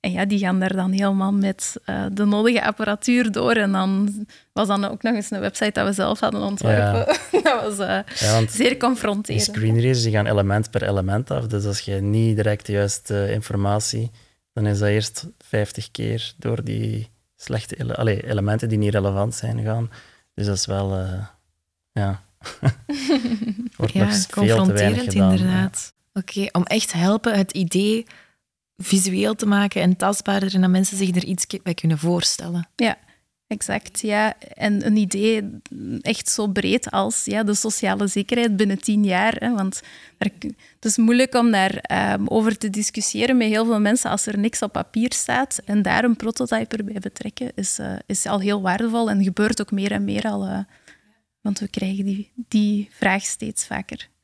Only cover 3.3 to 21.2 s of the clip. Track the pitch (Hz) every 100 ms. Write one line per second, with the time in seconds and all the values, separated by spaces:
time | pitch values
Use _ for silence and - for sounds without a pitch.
3.3 | 208 247 233 202 190 190 196 202 202 208
4.3 | - _ - 208 202 202 208 226 233 202
5.3 | 202 196 - 214 - 196 196 196 214 220
6.3 | 208 202 196 - 107 104 101 - 311 -
7.3 | - 320 247 220 202 185 190 202 - 107
8.3 | 110 110 - 247 - 240 247 220 202 208
9.3 | - - 208 110 113 120 127 113 107 104
10.3 | 104 98 101 110 - - 101 95 101 131
11.3 | 135 117 107 101 101 - 98 98 110 113
12.3 | 107 107 104 - 101 101 - - 101 101
13.3 | 107 107 101 98 104 107 - 113 - _
14.3 | _ _ - 104 101 104 104 107 - 170
15.3 | - - 113 101 - 110 - 113 113 -
16.3 | - 113 113 110 110 110 110 110 _ _
17.3 | _ - 110 - - 117 - 117 98 -
18.3 | 110 101 107 117 110 104 104 98 98 104
19.3 | 120 117 113 107 113 117 - - _ _
20.3 | - 101 95 - 98 98 95 92 92